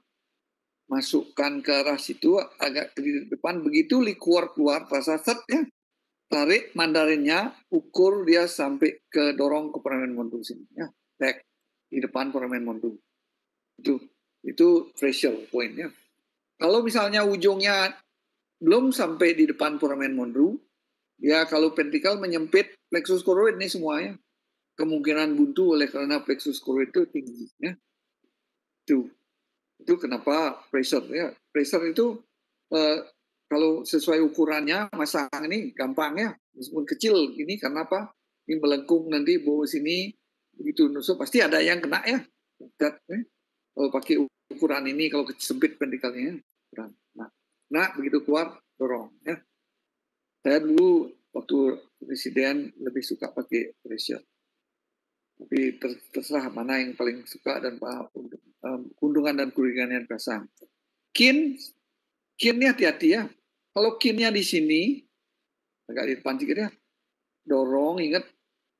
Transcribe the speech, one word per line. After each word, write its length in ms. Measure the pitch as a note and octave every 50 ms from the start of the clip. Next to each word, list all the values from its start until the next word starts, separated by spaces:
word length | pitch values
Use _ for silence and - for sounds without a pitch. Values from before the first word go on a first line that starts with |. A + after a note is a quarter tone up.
| _ _ _ _ _ _ _ _ _ _ _ _ _ _ _ _ _ -
masukkan 720 | C3+ C3+ C3 - - C#3+ - - - - C#3+ C#3+ C#3+ C#3
ke 120 | C3+ D3+ C#3+
arah 240 | C#3 C#3+ D3 C#3+ C#3
situ, 400 | - - - - - D#3+ F#3 G3
agak 560 | F#3 - - - - C#3+ C3 D3 - - -
ke 320 | C#3+ C#3 D3 D3 C#3 A2 G#2+
depan. 320 | - - - E3+ F3 E3+
Begitu 400 | D#3 D3 D3+ D#3 D#3 - B3 C4
liquor 560 | B3 G#3+ F#3 - - E3+ E3+ F3 E3+ E3+ -
keluar, 320 | - D3 D3 C#3+ D#3+ - -
terasa 320 | C#3+ C#3 C3 D#3+ D#3 D#3
set 240 | - A#3 A#3 A#3 -
ya. 160 | - A#3+ D#4+ D4+ - - _ _ _ _ _ _ _ _ _ _ -
Tarik 420 | - D3 D3 D#3 G3 A3+ A3 - -
mandarinnya, 800 | F3 E3 E3 D#3 E3 D#3 D#3 D#3 D3+ C#3+ D3 D#3+ F#3 G#3+ C4 - _ _ _
ukur 560 | F#3 D#3+ - - - - F#3 F#3+ G3+ G#3 F#3
dia 240 | D#3+ E3+ E3+ E3+ E3+
sampai 540 | - - C#3+ C#3 C#3 C#3 D#3 D3+ - - _ _ -
ke, 240 | D#3 D3 D3 C#3+
dorong 380 | - C#3+ C#3+ D3 D3+ D3+ D3+ D3
ke 80 | D#3 -
foramen 320 | C3+ C3+ C3 C3 B2+ B2
mondum 240 | A#2+ A#2 A2+ A#2 A#2
sini 240 | G#2 - A#2 - - - _
ya. 160 | - E3 - _ _ _ _ _ -
Back 240 | C#3 C3 B2+ - - _ _ _ _ _ _ _ _ _
di 100 | - C3+
depan 320 | B2+ - - B2+ C3+ C#3 C3+
foramen 320 | C3+ B2+ B2 B2+ A#2+ A#2+
mondum. 320 | A#2 A2 A2 A2+ A#2 G#2+ - _ _ _ _ _ _ _ _ _ _ _ _ _ _ _
Itu, 220 | - - D3 C3+ B2+ - - _ _ _ _ _ _
itu 480 | - C3+ C#3+ - E3+ F3 F3 E3 - - -
pressure 540 | - C#3+ C#3 B2+ - - C3+ A2 G#2+ A2 - -
point 220 | B2 A#2+ - A2+
ya. 160 | C3+ E3+ D3 - _ _ _ _ _ _ _ _ _ _ _ _
Kalau 300 | - D#3+ E3+ G#3 A#3 A#3
misalnya 420 | A3+ A3 A#3 G3+ G3+ G#3 G#3+ G#3 G3+
ujungnya 640 | G3+ F#3 E3+ G3+ G3 F#3+ G3 G3+ G3+ G3 F#3+ F#3+ - - _ _ _ _ _ _ _ _ _ _ _ - E3
belum 320 | D#3+ G3+ A#3+ C4 C4 B3
sampai 420 | - G3+ D#3+ D#3+ D#3 F3+ E3+ E3+
di 140 | D#3+ D#3 D3
depan 320 | C#3+ - D3+ D3+ D3+ C#3+ D#3
foramen 320 | C#3 C#3 C#3 C#3 C3+ C3+
mondum, 400 | B2+ B2 A#2+ A#2 C3+ D3 F#3+ A#3 D4+ _ _ _ _ _ _ _ _ _ _ _ -
dia 240 | C3 C#3+ D#3 D#3+ D#3+ D#3
kalau 240 | D#3+ D#3 D#3+ D#3+ D#3
ventricle 480 | - D3+ D3 D3+ D3 - F#3+ G#3 G3+ F#3+
menyempit 560 | F3+ E3+ E3 D#3 D#3 - F#3+ - - - _ _
plexus 400 | _ E3+ E3+ D3 F#3 F#3 F3+ F3+
choroid 320 | F#3+ F3+ F#3+ G#3+ A3 F#3 F3+
nih 100 | F#3+ F3
semuanya. 460 | - F#3 D#3+ D#3 D3+ D#3 F3+ G3+ G3 - _ _ _ _ _ _ _ _ _ _ _ -
Kemungkinan 560 | D#3 D#3+ D#3 D3+ C#3+ D#3 D3+ D#3 D#3 D#3 D3
buntu 400 | D3 D3 C#3 C#3 F#3 F#3 F3 D#3+
oleh 160 | D3 D3 C3+
karena 320 | - C#3 C#3+ C#3 D3 C#3+ C#3
plexus 400 | - C#3 C3+ - D3 C3 - -
choroid 320 | C#3 C3 C3+ C3 B2+ -
itu 160 | F3+ E3+ -
tinggi 400 | - D3 C3 B2 A#2+ A#2+ A#2 - _ _
ya. 160 | - F3+ F#3 - _ _ _ _ _ _ _ _ _ _ _ _ _ _ _ _ _ _ _ _ _
Itu, 240 | - D3 C3 A#2 - - _ _ _ _ _ _ _ _ _ _ _ _ _ -
itu 120 | E3 F3 F3
kenapa 640 | E3+ B2 B2+ A2 - D3 D3 D#3+ D#3+ C#3+ B2+ - - _
pressure 340 | - C3+ C3 - D3+ B2+ B2 B2+
ya. 240 | C3 E3 F3 - - - _ _
Pressure 400 | - D3+ C#3+ C#3+ G3+ E3+ E3 E3
itu, 320 | D#3+ A3+ A#3 A#3+ G#3+ A3+ - _ _ _ _ _ _ _ _ - D#3+
eh, 300 | D#3+ D#3 D3+ D3+ D#3+ - - _ _ _ _ _ _ _ -
kalau 320 | D3 D3+ D#3+ D#3+ D#3+ D#3+ -
sesuai 380 | - - D3+ D3 E3 D#3+ D#3+ D#3+ D3
ukurannya 580 | D#3 E3+ D#3 D#3 D#3 D3+ D3+ D3 E3+ G3+ G#3+ G#3 -
masang 340 | E3 D3+ - - D#3 C#3+ C3 - C#3+ D#3
ini 300 | D#3 F#3+ A3 F#3+ B2+ -
gampang 400 | - C3 C3 C3+ D#3 D#3 D3 D3+
ya, 140 | F#3+ A3 G#3+ - - _ _ _
meskipun 320 | C3 B2+ - D#3+ D#3 C#3+
kecil 480 | - - - - A3 G#3 F3+ D3 C3 -
ini 220 | - D3 E3 G3+ G#3
karena 240 | - C3 C#3+ D#3 D#3+
apa? 300 | - F#3 G3 G#3+ - - _ _ _ _ _ _
Ini 100 | - D#3 D#3 D3
melengkung 480 | C#3+ C#3+ C#3 C#3 - E3+ E3 D#3+ D#3+ D#3
nanti 300 | D3 C#3+ E3 F3+ E3+ D3
bawa 240 | D3 D3 D3+ D3 C#3+
sini, 460 | - D3 D3 D#3 F3 F3+ F#3+ G#3 - _ _ _ _ _ _ _ _
begitu 320 | - - - - - D#3 D3
nusuk 320 | C#3+ C#3+ C3 - F3+ -
pasti 240 | C#3 - - A#3+ G3
ada 160 | D3+ D#3+ D#3
yang 220 | D#3 E3+ F3 F3 E3
kena 160 | C#3 - - -
ya. 160 | - B3 C4 - - _ _ _ _ _
Dekat, 460 | - B2+ - _ - D3+ D3 D3+ - _ -
ya. 100 | F3 A3 A#3 - _ _ _ _ _ _ _ _ -
Kalau 120 | - C#3+ C3+ C3+
pakai 240 | C3+ - - D#3 D3 C#3+ C3+ _ _ _ - -
ukuran 340 | - D#3+ D3+ C#3 C#3 C3+ C3+
ini, 240 | C#3 D3 D#3+ D3+ D3
kalau 160 | C#3+ C#3 C3+
ke-, 80 | C3
sempit 400 | - - - C3+ C3 D#3+ D3+ -
ventrikelnya, 640 | - C#3+ C3+ B2 C3 - B2 B2 B2 B2+ D#3+ F3+ C#3+ - _ _ _ _ _
ukuran. 200 | - A2+ A2+ G#2 - _ _ _ _ A2
Nah, 100 | A2+ - _ _ _ _ _ _ _ - D3
nah, 180 | D#3+ F#3 F#3 -
begitu 320 | C#3+ C3+ C#3 C3+ D3 D3
keluar 320 | - D3 D#3 E3 D#3+ - - _ _ _ -
dorong 320 | C3+ B2 B2 A#2 A2 A2+ _ _ -
ya. 100 | D3+ E3 D#3 _ _ _ _ _ _ _ _ _ _ _ _ _ _ _ _ _ _ _ _
Saya 220 | - C3+ C#3+ D#3 D#3
dulu 460 | D#3 D#3 E3 F#3 F#3 F3 E3 - - - _ _ _ -
waktu 400 | C3 - - D3 C#3 C3+ C3 - - - _ _ _
presiden 720 | - C3 C3+ B2+ - B2+ - C3 C3 C#3 C#3+ D3 C#3 A2+ - -
lebih 240 | C3+ C3 B2 C3+ B2
suka 240 | - - - - -
pakai 480 | - - B2 - A2+ A#2 A#2 - - _ -
pressure. 420 | A#2+ A2+ G#2+ - - A#2+ A#2 - _ _ _ _ _ _ _ _ _ _ _ _ _ _ _ _ _ _ _ _ _ _
Tapi 380 | - - - C3+ C3+ C3+ C3 B2+
ter-, 260 | - - B2 B2 - - - -
terserah 340 | C#3 C3 - D3 C#3+ C3 B2 A2
mana 240 | A2+ A#2 B2+ C3+ C3
yang 160 | B2+ B2+ B2+
paling 320 | - B2+ A#2+ A#2+ B2+ -
suka 320 | - - - - C#3+ C3+ C3
dan 240 | B2+ B2 A#2+ A#2+ -
pa-, 240 | B2 B2 B2+ - - -
untuk, 240 | - - - C3 - _ _ _ _ -
em, 320 | C3 C3 B2 B2 - -
keuntungan 400 | _ D3 D3 D3 D3+ C#3+ D3 C#3+
dan 160 | C#3 C#3 C3
kerugiannya 560 | - - C3 B2+ A#2+ B2+ B2 B2 B2+ B2 A#2+
yang 20 | -
pasang. 380 | A#2 A2 - C3 A2+ G#2+ G2+ - _ _ - - _ _ _ _ _ _ _ _
Kin, 480 | - - A#3+ C4 C4+ D4 D#4+ C#4+ C4 - - - - _ _ _ _ _ _ _ _ _ _ _ _ -
kin 180 | A#3+ A#3 A#3+ A#3+ C4
ini 80 | C4
hati-hati 400 | A#3 - - D#3+ - - E3+ D#3
ya. 160 | F#3 A3+ G#3+ - - _ _ _ _ _ _ _
Kalau 320 | - G3+ G#3+ A3+ A3 - -
kinnya 320 | B3 G#3+ A3 A#3 A3+ G#3
di 80 | G#3 F#3
sini, 560 | - F3+ E3 D#3 D#3 D#3 D#3+ F#3 A#3+ C#4 - - _ _ _ _ _ _ _ _ _ _ _ _ _ _ _ _
agak 180 | - A#2 C3 - C#3
di 20 | C3 B2+
depan 160 | - C3+ C3
sedikit 240 | C3 C#3+ C#3+ - G3+
ya, 120 | G#3+ G#3 - _ _ _ _ _ _ _ _ _ _ _ _ _ _
dorong, 560 | - C#3 C3 C3 B2+ C3+ C#3 D3 D#3 F3 F#3 E3
ingat 240 | D3 D#3+ F#3 F#3 - _ _ _ _ _ _ _ _ _ _